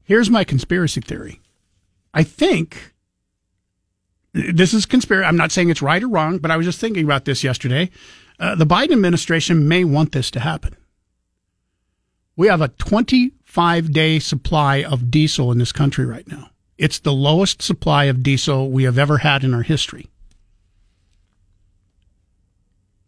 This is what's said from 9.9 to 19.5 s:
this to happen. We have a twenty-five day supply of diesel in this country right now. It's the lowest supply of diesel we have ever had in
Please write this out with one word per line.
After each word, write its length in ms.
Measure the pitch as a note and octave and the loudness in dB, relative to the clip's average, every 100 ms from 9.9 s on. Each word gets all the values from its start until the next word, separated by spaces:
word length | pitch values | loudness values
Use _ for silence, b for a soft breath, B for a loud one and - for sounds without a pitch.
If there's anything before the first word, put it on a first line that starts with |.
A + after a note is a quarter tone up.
| C#3+ D#3 | 2 0
this 180 | C3+ B2+ | -2 -4
to 80 | - | -4
happen. 360 | A#2+ D#3+ - - _ _ _ _ _ _ _ _ _ _ _ _ _ _ _ - | -6 -4 -8 -10 _ _ _ _ _ _ _ _ _ _ _ _ _ _ _ 0
We 120 | G3+ | 2
have 120 | F3 | 4
a 80 | D3 | 0
twenty-five 1200 | - - G#3 B3 B3+ B3 - _ - E3+ E3+ E3 | -4 -2 0 2 2 2 -4 _ 0 2 2 0
day 260 | D3+ D#3+ D#3 | 0 2 0
supply 640 | - C#3 - D#3+ C#3+ C#3 | -2 -6 -2 0 2 0
of 260 | D3 C3+ B2 | 0 -2 0
diesel 400 | D3+ D3+ - B2 | 2 2 0 0
in 60 | A#2+ | 0
this 140 | B2 | 0
country 320 | - C#3+ C3+ | 0 -2 0
right 240 | B2+ A#2 - | -4 -6 -14
now. 220 | D3+ C3 _ _ - | -18 -18 _ _ -4
It's 220 | D3+ - | -4 -2
the 140 | - | -2
lowest 480 | C3+ C#3 D#3+ F#3+ - | 0 2 2 0 -2
supply 420 | - G3 E3 D3 | -6 -4 0 2
of 180 | C#3+ C3 | 2 0
diesel 480 | C3 C3+ - C3+ C3+ | 0 0 0 -2 0
we 140 | C3 | 0
have 140 | C3 B2 | 0 2
ever 200 | C#3+ D3 | 2 2
had 240 | D3+ C#3 | 2 0
in 120 | C3 | 0